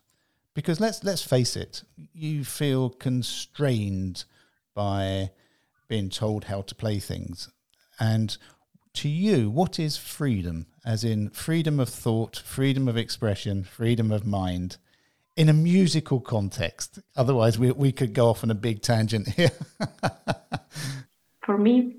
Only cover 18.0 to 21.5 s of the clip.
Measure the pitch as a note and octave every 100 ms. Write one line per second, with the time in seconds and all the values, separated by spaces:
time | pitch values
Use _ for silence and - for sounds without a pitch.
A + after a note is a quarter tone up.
18 | B2+ A#2 A#2 A2 A#2 G#2 A#2 G#2+ - A2+
19 | A2 A2 G2+ - E3+ - - - G#3+ -
20 | - - - - _ - - D3+ C#3 C3+
21 | - _ _ _ -